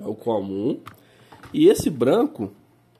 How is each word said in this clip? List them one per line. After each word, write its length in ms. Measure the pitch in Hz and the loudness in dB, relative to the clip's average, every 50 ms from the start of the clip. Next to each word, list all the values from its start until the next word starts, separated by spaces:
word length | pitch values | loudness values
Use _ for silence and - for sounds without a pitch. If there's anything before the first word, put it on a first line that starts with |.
é 40 | 202 | -10
o 120 | - 110 | -10 -10
comum. 640 | - - 120 113 104 95 98 95 98 104 135 - - - - - - _ _ _ _ - - - - - - - | -8 -4 -4 -2 -2 -4 -4 -6 -4 -4 -4 -4 -6 -10 -18 -20 -20 _ _ _ _ -20 -20 -20 -20 -16 -6 0
E 140 | 156 156 185 | 4 6 6
esse 200 | 220 - - 240 | 6 4 0 -4
branco 640 | 156 120 120 127 165 226 277 294 - - 107 98 - - _ _ _ _ _ _ _ | -2 0 0 2 2 2 0 -2 -4 -8 -10 -10 -10 -16 _ _ _ _ _ _ _